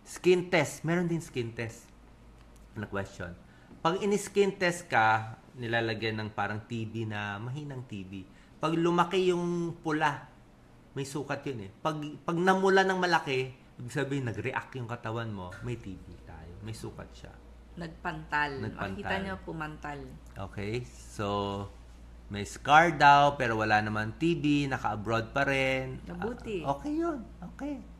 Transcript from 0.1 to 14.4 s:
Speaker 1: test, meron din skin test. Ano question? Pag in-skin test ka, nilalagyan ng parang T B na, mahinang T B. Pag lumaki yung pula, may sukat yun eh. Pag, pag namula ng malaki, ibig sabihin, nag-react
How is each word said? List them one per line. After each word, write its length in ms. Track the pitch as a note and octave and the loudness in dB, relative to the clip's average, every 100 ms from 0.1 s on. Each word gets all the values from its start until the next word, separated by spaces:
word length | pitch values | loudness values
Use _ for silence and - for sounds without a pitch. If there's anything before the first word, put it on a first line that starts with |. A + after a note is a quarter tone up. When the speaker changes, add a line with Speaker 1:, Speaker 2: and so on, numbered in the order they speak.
| - F3 F#3 F3+ | 0 4 4 6
Speaker 1:
test, 320 | F3 C#3 - D3+ | 2 2 -2 0
meron 160 | E3+ | 0
din 160 | F3 E3 | 2 -2
skin 320 | D#3 C3+ A2+ | -4 -6 -6
test. 400 | A#2 A2+ - - - - - - - - - - | -4 -8 -8 -20 -20 -20 -20 -20 -20 -20 -20 -16
Ano 160 | A2 G#2 | -10 -6
question? 480 | G2 G2 - F2 F2 - - - - | -4 -6 -8 -12 -12 -18 -20 -20 -2
Pag 160 | E3 F#3 | 0 0
in-skin 560 | G#3 G3+ - - G3 - | 2 0 0 4 4 4
test 320 | F3+ F3 - | 0 0 0
ka, 480 | B2+ A2 A2 A2 - - - | 4 6 4 0 -12 -18 -10
nilalagyan 560 | A#2 A#2 A2+ G#2+ A2 A2 | -2 0 0 0 -2 -2
ng 60 | G#2+ | -4
parang 320 | G#2+ G2+ G#2 | -4 -4 -4
T 240 | G#2+ A#2 A2 | -6 -6 -6
B 160 | G#2+ | -4
na, 320 | A2 G#2+ G#2 G2+ | -4 -4 -4 -6
mahinang 480 | A#2 C3+ D3 C3 | -8 -8 -8 -10
T 160 | B2 G#2 F#2 | -10 -10 -10
B. 160 | G2 F#2+ - - - | -12 -14 -20 -20 -4
Pag 240 | D#3 E3 | 0 2
lumaki 480 | E3+ E3+ E3+ F#3+ F#3 | 4 4 4 4 4
yung 480 | F3 F3 F3 E3+ D#3+ | 4 2 0 -2 -4
pula, 480 | D#3+ D3+ D#3 C#3+ - - - - - - - | -2 2 2 0 -10 -20 -20 -20 -20 -20 -14
may 160 | - C#3 | -8 -6
sukat 400 | D#3 C3 C#3 - | -6 -4 -4 -4
yun 220 | B2 F#2+ | -8 -10
eh. 20 | |
Pag, 320 | - D#3 D#3 D3 D3 - | -4 -4 -4 -6 -8 -4
pag 80 | |
namula 480 | E3+ F#3 F#3+ F#3+ F#3+ | 2 4 6 6 6
ng 160 | F#3+ F#3 | 6 2
malaki, 560 | F3+ E3 - C3 C3 - - - | 4 2 2 -2 -2 -8 -20 -14
ibig 160 | B2 | -6
sabihin, 320 | D3 C3+ C#3+ B2 | -2 -2 -2 -2
nag-react 480 | G2+ | -4